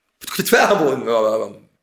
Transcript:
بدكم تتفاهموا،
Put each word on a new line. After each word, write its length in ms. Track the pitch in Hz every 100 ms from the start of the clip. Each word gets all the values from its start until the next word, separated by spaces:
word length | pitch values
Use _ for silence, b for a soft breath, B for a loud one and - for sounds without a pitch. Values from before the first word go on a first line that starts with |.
| _ _
بدكم 140 | - -
تتفاهموا، 1160 | - 233 226 202 147 131 113 113 110 110 104 101 _ _